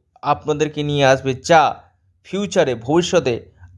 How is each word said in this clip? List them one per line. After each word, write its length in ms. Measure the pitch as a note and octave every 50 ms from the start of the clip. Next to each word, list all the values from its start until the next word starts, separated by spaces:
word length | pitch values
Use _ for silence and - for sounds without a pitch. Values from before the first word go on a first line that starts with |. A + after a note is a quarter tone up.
| _ _ _ -
আপনাদেরকে 640 | - C#3 D3 - - D3 D3+ D3 D#3 D3+ D3 D3+ D3
নিয়ে 220 | D3 D3 C#3+ C#3
আসবে, 280 | C3 C3+ C3 - C3+ B2+
যা 420 | C3 - - E3+ D#3+ C#3+ A#2 - - - _ _ _ _ _ _ _ _
ফিউচারে, 520 | - - G3 G#3 F3+ - F#3+ D#3 C3+ B2
ভবিষ্যতে 760 | A2+ A#2 C3 D3+ F3 E3+ - G3 E3+ - C3 A#2 A2 - - _ _ - - -